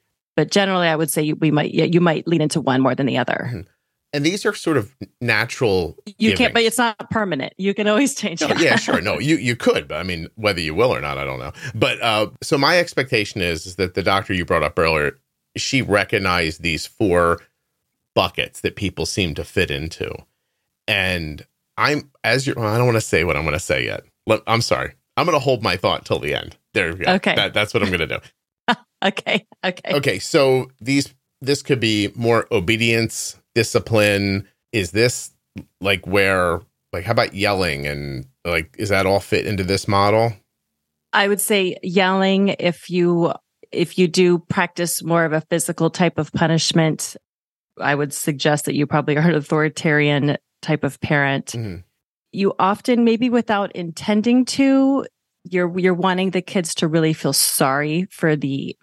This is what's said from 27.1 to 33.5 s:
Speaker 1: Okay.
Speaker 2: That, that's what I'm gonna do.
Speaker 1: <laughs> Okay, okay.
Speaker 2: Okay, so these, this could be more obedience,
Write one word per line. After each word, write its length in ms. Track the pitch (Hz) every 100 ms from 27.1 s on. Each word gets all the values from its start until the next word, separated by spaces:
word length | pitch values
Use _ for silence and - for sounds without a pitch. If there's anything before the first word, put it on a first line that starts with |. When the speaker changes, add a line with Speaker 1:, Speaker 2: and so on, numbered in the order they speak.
Speaker 1:
Okay. 200 | 185 -
Speaker 2:
That, 200 | 160 98
that's 200 | 104 107
what 80 | 120
I'm 80 | 101
gonna 160 | 90 76
do. 120 | 52 - _ _ _ -
Speaker 1:
<laughs> 60 | 240 _ _
Okay, 400 | 196 202 - 208 - _
okay. 320 | 185 180 - 143
Speaker 2:
Okay, 220 | 135 98
so 520 | - 160 135 131 127 _
these, 320 | 107 139 135 - _ _
this 180 | 123 139
could 160 | - 139
be 320 | 113 107 101
more 320 | - 117 113 -
obedience, 880 | 113 87 110 117 113 113 - - - _